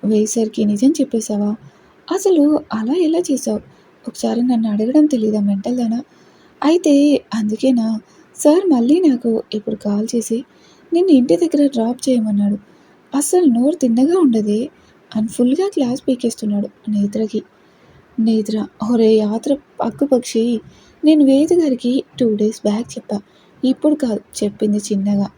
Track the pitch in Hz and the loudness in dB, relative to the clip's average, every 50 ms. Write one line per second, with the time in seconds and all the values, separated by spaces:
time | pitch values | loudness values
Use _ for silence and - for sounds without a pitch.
0 | - 202 214 214 214 214 - 233 226 220 - - 220 208 208 202 254 277 330 - | 0 0 0 2 0 0 0 -2 -2 -2 -2 -2 -2 0 0 2 2 2 2 2
1 | 269 - - 226 220 - 214 202 208 208 214 - - - _ _ _ _ _ _ | -2 -2 -2 -6 -4 -4 -4 -2 -2 -4 -4 -6 -10 -20 _ _ _ _ _ _
2 | _ - 339 381 - 392 381 311 285 294 302 - - _ - 220 220 226 285 370 | _ -6 -6 -2 0 2 2 4 4 2 2 0 -2 _ -8 -6 -4 -2 0 0
3 | 349 311 320 339 349 - 277 240 - 226 214 214 - - _ _ _ _ _ _ | 0 0 0 -2 -2 -2 -4 -4 -2 -4 -6 -6 -8 -12 _ _ _ _ _ _
4 | _ - - - - 226 220 233 247 254 247 226 226 220 208 208 214 233 262 302 | _ -14 -10 -6 -4 -4 -2 0 0 0 0 0 0 -2 -2 -2 -2 2 4 4
5 | 302 302 277 240 214 214 208 214 202 202 202 196 196 247 247 247 240 220 226 240 | 4 4 2 0 0 0 0 0 0 0 -2 -2 -2 -4 -4 -2 -2 -2 -4 -4
6 | 285 _ _ _ _ _ _ _ _ _ _ _ - 285 330 349 - 311 285 277 | -6 _ _ _ _ _ _ _ _ _ _ _ 0 0 0 2 2 4 4 4
7 | 285 294 285 - - _ - 226 214 208 208 - - 262 262 240 220 220 220 220 | 4 4 2 0 -2 _ -6 -4 -4 -4 -4 -2 0 0 2 2 0 -2 -4 -6
8 | - _ _ _ _ _ _ - - 302 302 359 403 370 294 240 233 240 294 359 | -8 _ _ _ _ _ _ 0 2 2 2 4 2 2 2 2 2 2 2 4
9 | 381 311 254 233 240 233 226 220 - _ - 214 208 - 220 208 - 208 202 202 | 4 2 0 0 -2 -2 -2 -2 -4 _ -10 -8 -6 -6 -8 -6 -4 -4 -2 -2
10 | 214 233 - 233 214 - 226 233 302 _ _ _ _ _ _ _ _ _ - 330 | -4 -2 -4 -4 -2 -2 -4 -6 -6 _ _ _ _ _ _ _ _ _ 0 0
11 | 370 392 311 254 247 285 330 339 349 320 - 294 285 277 277 233 220 233 254 254 | 4 4 4 4 4 2 2 0 2 0 2 2 0 2 0 -2 -2 -2 -4 -4
12 | - 277 254 240 220 214 208 202 202 202 208 202 - _ _ _ _ _ _ _ | -2 0 0 0 0 -2 -2 0 0 -2 -2 -4 -8 _ _ _ _ _ _ _
13 | _ _ - 277 294 - - 359 359 294 233 233 247 285 349 349 - 247 226 233 | _ _ -4 -4 -2 2 2 4 4 4 4 4 2 0 0 0 0 0 2 2
14 | 269 302 339 381 349 269 226 220 208 208 208 214 247 302 _ _ _ _ _ _ | 2 2 2 2 2 4 2 2 0 0 -2 -2 -4 -6 _ _ _ _ _ _
15 | _ _ - 214 220 226 - - 254 247 269 330 381 403 403 330 269 240 247 285 | _ _ -4 -4 -4 -4 -2 0 0 0 2 0 -2 -2 -2 -2 -2 -2 -4 -4
16 | _ - 262 247 - 233 - - - 208 202 202 208 - _ _ _ 220 208 202 | _ -4 -4 -2 -2 -6 -6 -4 -6 -4 -2 -4 -4 -6 _ _ _ -6 -2 -2
17 | 202 202 202 208 220 208 - 214 - _ _ _ _ _ _ _ _ _ - - | -2 -2 -2 -4 -6 -4 -4 -8 -8 _ _ _ _ _ _ _ _ _ -20 -20
18 | _ _ _ - 220 226 220 220 214 214 214 214 202 - _ _ 214 214 247 226 | _ _ _ -2 0 2 2 0 0 -2 -4 -6 -6 -8 _ _ -4 -2 0 2
19 | 226 220 220 214 214 208 214 226 - - 277 285 _ _ _ - - 233 220 - | 4 4 4 4 2 0 -4 -4 -2 -2 -4 -4 _ _ _ -6 -6 -6 -2 -4
20 | 285 285 269 240 240 - - 226 226 240 240 220 - - - - _ _ _ _ | 0 0 0 0 0 -2 -2 -2 0 0 -2 -4 -6 -12 -20 -20 _ _ _ _
21 | - 302 320 302 285 269 269 269 302 330 359 359 320 294 254 240 - 240 254 269 | 2 2 4 6 6 4 4 4 4 2 2 2 2 0 -2 -2 -2 -2 -2 -2
22 | - _ _ - 254 226 214 208 208 214 220 - - 214 208 214 240 - - 254 | -4 _ _ -2 0 0 2 0 0 -2 -2 -2 -2 -2 -2 -2 -6 -8 -12 -16
23 | - _ 214 196 - _ _ _ _ _ _ _ - 254 262 - - 311 294 294 | -10 _ -8 -8 -8 _ _ _ _ _ _ _ -2 -2 -2 2 0 0 0 0
24 | - 240 214 202 - _ - - 208 208 202 - 220 214 208 208 208 - 208 196 | -2 -4 -4 -4 -8 _ -8 -6 -6 -6 -4 -2 -2 -2 -2 -2 -2 -4 -4 -2
25 | 196 202 208 202 202 - _ | 0 0 0 -2 -2 -4 _